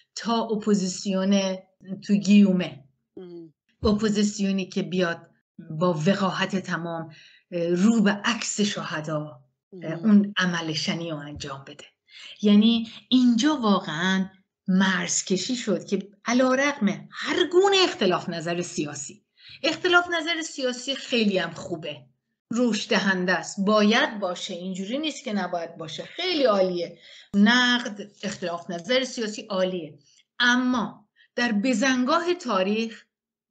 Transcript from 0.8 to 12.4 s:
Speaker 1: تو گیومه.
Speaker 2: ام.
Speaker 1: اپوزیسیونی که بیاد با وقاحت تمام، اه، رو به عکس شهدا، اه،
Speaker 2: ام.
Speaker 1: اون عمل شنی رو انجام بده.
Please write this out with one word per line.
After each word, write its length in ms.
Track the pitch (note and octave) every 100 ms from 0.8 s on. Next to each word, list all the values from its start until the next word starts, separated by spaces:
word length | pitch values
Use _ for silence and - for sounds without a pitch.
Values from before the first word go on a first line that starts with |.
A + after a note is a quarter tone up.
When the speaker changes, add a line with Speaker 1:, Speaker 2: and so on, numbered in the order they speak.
| F#3 - G3+ F#3 F#3+ G3+ F#3+ F#3 - _ F#3 F#3+
Speaker 1:
تو 120 | -
گیومه. 680 | G3+ F#3+ G#3 G3 F3+ D#3+ - - _ _ -
Speaker 2:
ام. 380 | F3+ E3+ E3 _ _ _
Speaker 1:
اپوزیسیونی 880 | A3 G#3 A3 G#3 G#3 G3+ G3 G3 F#3
که 140 | G3
بیاد 480 | D#3 F3+ E3+ E3 - _ _ -
با 360 | E3 D#3 F3+ D#3 D#3+
وقاحت 500 | G3 F#3+ - F#3 F#3+
تمام، 560 | F3+ E3 E3+ E3 D#3 - - _ _
اه، 160 | F3 E3+
رو 340 | F3 G#3 A#3
به 80 | G3
عکس 500 | G3+ A#3 A3+ - -
شهدا، 800 | G#3 F3 D#3 D#3+ D#3 D3+ D3+ - _ _ _ F#3
اه، 100 | E3
Speaker 2:
ام. 60 | E3+
Speaker 1:
اون 360 | G#3+ G#3 G3+ F#3
عمل 360 | F#3 E3+ D#3+
شنی 380 | D#3 - E3+ E3+
رو 60 | D3
انجام 480 | D3 D3 C#3+ C3+
بده. 200 | - - - _ _ - - -